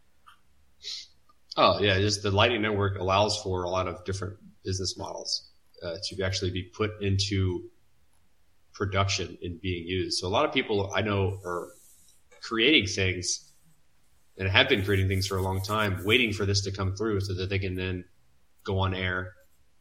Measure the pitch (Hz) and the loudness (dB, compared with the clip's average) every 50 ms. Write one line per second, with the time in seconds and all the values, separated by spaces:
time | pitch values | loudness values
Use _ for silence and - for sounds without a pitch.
0 | _ _ _ _ - - - _ _ _ - - - - _ - - - - - | _ _ _ _ -20 -20 -20 _ _ _ -20 -20 -20 -20 _ -16 -12 -12 -12 -12
1 | - - _ _ _ _ - _ _ - - - 131 101 85 85 101 104 95 92 | -14 -18 _ _ _ _ -20 _ _ -4 2 4 6 6 6 4 4 4 4 4
2 | 101 104 98 98 104 101 98 101 113 120 123 104 107 110 104 98 101 98 95 95 | 4 2 0 0 0 2 4 4 4 4 4 2 0 0 0 2 0 0 0 -2
3 | 90 95 95 101 107 104 101 - - 95 92 90 87 87 92 92 90 90 85 - | 0 4 4 4 4 4 2 -2 -2 -2 -2 -2 -2 0 0 0 -2 -2 -4 -8
4 | - 98 95 95 92 95 98 - - - - - - 101 95 92 92 - - - | -6 -6 -6 -6 -6 -10 -10 -14 -20 -20 -20 -12 -6 -6 -4 -4 -4 -6 -6 -8
5 | 85 85 85 - - - - - - - _ _ _ _ _ - 87 87 82 - | -8 -10 -10 -8 -6 -6 -6 -6 -8 -12 _ _ _ _ _ -12 -10 -10 -8 -8
6 | - - 90 95 95 95 95 - 98 87 87 90 90 - - - 107 101 - - | -10 -8 -6 -2 -2 -2 -2 -2 -2 -2 -4 -4 -8 -8 -4 -4 -4 -4 -2 -2
7 | 101 98 98 98 98 - 101 95 95 92 87 87 - - - _ _ _ _ _ | 0 0 2 2 2 0 2 2 2 2 0 -2 -6 -12 -18 _ _ _ _ _
8 | _ _ _ _ _ _ _ _ _ _ - - _ _ - - 104 95 98 98 | _ _ _ _ _ _ _ _ _ _ -20 -20 _ _ -6 -4 -2 0 2 2
9 | 98 98 - - 85 82 85 - - 87 87 - - 92 90 85 85 87 92 92 | 2 2 0 -2 -4 -6 -8 -10 -10 -10 -8 -6 -4 -4 -4 -4 -4 -4 -2 -2
10 | 85 82 - - 95 92 107 135 151 151 139 131 120 - 107 101 98 98 - 98 | -2 -2 -4 -4 -2 0 0 2 2 2 0 0 0 0 0 0 0 0 -2 -2
11 | 107 104 101 98 95 90 95 - - 87 87 87 85 - - - - - - - | 0 0 2 2 2 0 -2 -4 -8 -6 -6 -6 -6 -10 -14 -20 -20 -20 -20 -20
12 | - _ _ - _ - - - - - 117 113 113 143 160 127 101 95 - 101 | -20 _ _ -20 _ -20 -20 -16 -10 -4 0 4 4 6 6 6 4 2 -2 -2
13 | 95 92 87 90 90 - - - - - - _ - - - _ - _ _ _ | 0 0 -2 -2 -4 -6 -6 -8 -10 -16 -20 _ -20 -20 -20 _ -20 _ _ _
14 | _ _ _ _ _ _ - - 95 92 98 123 135 135 135 101 95 101 101 95 | _ _ _ _ _ _ -8 -4 0 4 6 6 6 6 4 2 2 2 2 2
15 | 95 95 95 95 95 98 98 92 95 95 95 95 98 104 107 107 107 101 92 90 | 2 2 0 0 -2 -2 -2 0 0 0 -2 -2 -2 -2 0 0 0 0 0 0
16 | 90 104 113 127 120 107 101 104 101 98 104 98 - 95 95 101 95 92 95 - | 2 4 4 4 4 2 0 -2 0 0 0 0 -2 -4 -4 -2 -2 -2 -2 -2
17 | 110 113 104 98 98 98 90 90 95 95 101 95 98 92 92 92 92 92 92 90 | -2 -2 -2 -2 -2 -4 -4 -4 -4 -2 -2 -2 -2 -4 -4 -4 -4 -4 -4 -6
18 | 87 - - _ - - - - _ _ _ _ - 104 98 95 95 92 92 92 | -8 -12 -20 _ -20 -20 -20 -20 _ _ _ _ -6 -2 0 0 2 0 0 -2
19 | 92 90 90 92 95 98 - - - - _ _ - _ _ _ | -2 -2 -2 -4 -6 -8 -14 -20 -20 -20 _ _ -20 _ _ _